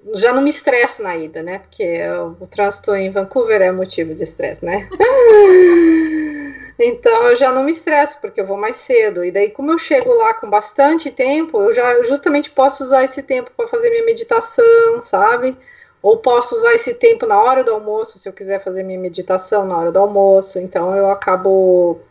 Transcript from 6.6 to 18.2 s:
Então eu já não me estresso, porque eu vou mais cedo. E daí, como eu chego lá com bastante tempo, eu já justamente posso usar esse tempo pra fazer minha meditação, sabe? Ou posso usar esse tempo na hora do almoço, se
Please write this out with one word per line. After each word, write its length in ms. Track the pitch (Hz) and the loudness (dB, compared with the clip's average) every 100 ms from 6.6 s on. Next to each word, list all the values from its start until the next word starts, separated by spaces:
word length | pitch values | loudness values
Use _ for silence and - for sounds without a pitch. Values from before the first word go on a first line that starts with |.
| - - | -16 -2
Então 500 | 240 - 466 453 480 | -2 0 0 2 2
eu 80 | 339 | 2
já 160 | 262 | 2
não 100 | 254 | 0
me 80 | 277 | -2
estresso, 460 | 330 - 302 294 - | -4 -2 0 0 -4
porque 220 | 202 - | -10 -8
eu 40 | 190 | -6
vou 120 | 196 | -6
mais 180 | 214 - | -8 -8
cedo. 480 | - 240 214 175 | -2 0 0 -2
E 80 | 180 | -4
daí, 180 | 185 208 | -2 -2
como 220 | - 285 | -4 -4
eu 60 | 330 | -4
chego 340 | - 277 494 | 0 0 2
lá 200 | 466 453 | 2 0
com 160 | 440 415 | -2 -2
bastante 600 | 415 415 - 285 320 294 | -4 -2 0 2 0 -4
tempo, 520 | - 254 302 320 214 | -4 -2 -2 -2 0
eu 120 | 202 | 0
já 300 | 233 247 240 | 0 0 0
justamente 480 | 240 285 - 294 - | 0 -2 -2 -4 -2
posso 320 | - 269 - | 0 0 -2
usar 200 | 262 262 262 | 0 0 0
esse 180 | - | -4
tempo 260 | - 254 240 - | -6 -6 -6 -8
pra 100 | 466 | -6
fazer 220 | 466 466 | -2 -2
minha 140 | 466 453 | 0 -2
meditação, 960 | 453 466 466 453 - 466 466 466 466 | -4 -4 -4 -2 2 4 6 4 0
sabe? 560 | - 381 427 480 262 262 _ _ _ _ | -4 0 0 0 -4 -6 _ _ _ _
Ou 160 | 196 226 | 0 2
posso 360 | 254 240 240 233 | 2 0 -2 -2
usar 180 | 233 | 0
esse 200 | 453 - | 0 -2
tempo 320 | 233 466 453 226 | 0 2 2 2
na 160 | 208 | 2
hora 220 | 240 262 | 2 2
do 80 | 233 | 0
almoço, 480 | 214 214 214 220 | -4 -4 -6 -8
se 80 | - | -14